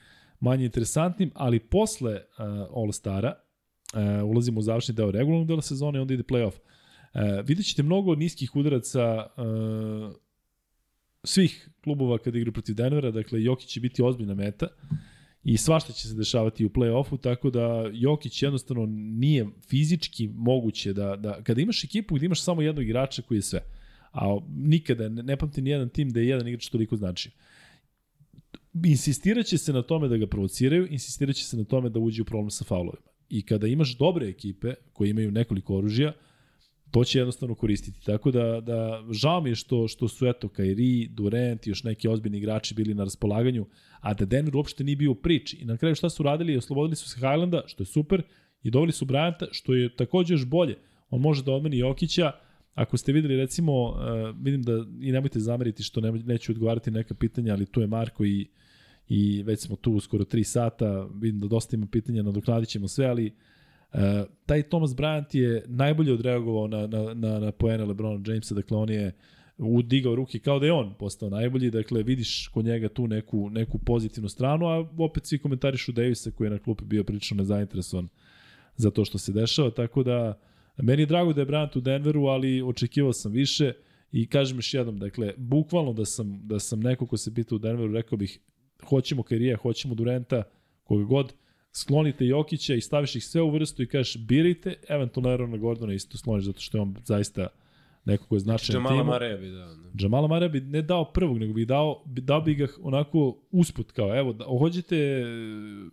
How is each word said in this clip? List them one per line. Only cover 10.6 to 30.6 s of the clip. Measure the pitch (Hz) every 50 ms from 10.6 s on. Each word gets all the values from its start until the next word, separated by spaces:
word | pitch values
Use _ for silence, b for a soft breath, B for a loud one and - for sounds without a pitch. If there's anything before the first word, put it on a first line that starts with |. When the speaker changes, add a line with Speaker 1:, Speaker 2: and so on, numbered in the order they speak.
| _ _ _ _ _ _ _ _ _ _ _ _ -
Speaker 1:
svih | - - 190 180 - - - - - _ _ -
klubova | 147 147 139 131 120 120
kada | 113 - 123 117
igraju | 117 117 113 107
protiv | 117 - - 104
Denvera, | 110 120 131 147 147 139 120
dakle | 110 110 101 - 117 113 110
Jokić | 123 131 - - -
će | - 117
biti | 120 127 - - 120
ozbiljna | 127 127 120 107 101 98
meta | 101 101 104 98 - 165 - - B B B 156 B B B B B B B B B B
i | 135 113
svašta | 107 - 156 160 160 - - 113
će | - -
se | 110 110
dešavati | 110 107 - - 117 110 113 113 - 110
u | 101
play-offu, | - 127 120 117 113 131 143 - 139
tako | 123 - 123 123 - - 135
da | 123 117 117 117 117 113 113 104 107
Jokić | 117 123 143 151 147 - 117 - - 135
jednostavno | 143 139 127 - - 127 117 110 110
nije | 107 107 107 110 110 113 131 151 151 131 107 104 - - - -
fizički | 131 139 156 151 180 156 - - - - 113
moguće | 104 113 113 117 123 131 127 117 110 - - - 101 98
da, | 101 101 98 98
da, | 101 107 104 98 - -
kada | - 113 123
imaš | 175 240 - - -
ekipu | - - 220 214 - 160
gde | 131 151
imaš | 190 165 -
samo | - 180 175 160
jednog | 151 156 151 147 120
igrača | 110 110 127 135 - - -
koji | - - 117
je | 101
sve, | - - - - - b b b b b b b b b b
a | - - 98 101 101 160 156
nikada, | 147 139 139 151 160 156 156 - 120 117 110 110
ne, | 113 117 120
ne | 135 139
pamtim | 135 160 147 - 143 131
nijedan | 139 147 139 127 120
tim | - 151 147 131
da | 117 117
je | 117
jedan | 127 135 127 117
igrač | 120 120 117 - -
toliko | - 110 110 - 117
značio. | 107 104 90 87 - - - - b b b b b b b b b b b _ _ _ _ _ _ _ _ _ - - _ - - _ _ - 165 170
Insistirat | 170 143 127 - 151 131 - - 196 226 240 220
će | - 185
se | 151 - 156 139
na | 127
tome | 120 - 165 160 147
da | 127 117
ga | 110 107
provociraju, | 95 - 101 98 92 - -